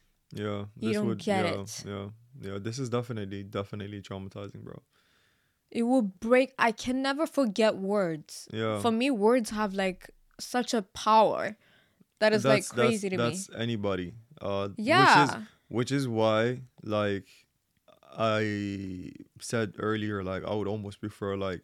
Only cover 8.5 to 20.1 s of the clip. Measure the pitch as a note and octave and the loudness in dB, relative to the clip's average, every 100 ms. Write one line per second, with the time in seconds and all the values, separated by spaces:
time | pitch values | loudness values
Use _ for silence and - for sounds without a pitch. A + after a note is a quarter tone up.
8.5 | G#2+ A2 G#2+ A#3 A3+ C4+ A#3 G#3 B3+ G#3+ | -2 0 2 2 2 0 2 4 4 2
9.5 | G#3+ G#3+ F#3+ F#3+ F3+ - _ _ - - | -2 -2 -2 -2 -4 -14 _ _ -16 -6
10.5 | B3+ A#3 A#3 F#3+ - G#3+ A3 F#3+ C#2+ A2 | -4 0 -2 -4 -4 4 6 6 2 -4
11.5 | G#3+ _ _ _ _ _ _ G#3+ G#3+ B2+ | -8 _ _ _ _ _ _ 4 4 6
12.5 | - - A#2+ - A3 G3 D3 A#2+ F3+ F#3+ | 4 2 2 2 2 0 0 0 -2 -8
13.5 | - A#2 A2+ G2+ F#2+ F2 A#2 - - G2 | -6 -2 -2 -2 -2 -4 -10 -20 -10 -4
14.5 | G2 G2+ G2+ G#3+ F4 F#4 G3+ C#3+ A2+ G#2+ | -2 -4 -4 2 6 8 8 6 2 -10
15.5 | _ _ A2 A#2+ C#3 C3 A2 A2 A2 A#2 | _ _ -2 0 0 0 2 4 4 2
16.5 | B2+ B2+ - - G#2+ G#2 G2 - - _ | -2 -10 -14 -4 0 0 -2 -6 -20 _
17.5 | _ _ _ _ _ _ - A2+ G#2+ G#2+ | _ _ _ _ _ _ -2 0 2 0
18.5 | G#2 G2+ G2 F#2+ F2+ - - - - - | -2 -4 -6 -8 -10 -12 -16 -20 -16 -6
19.5 | A#2 A2 - G#2 A2 G#2 | -2 -2 -2 -2 -2 -2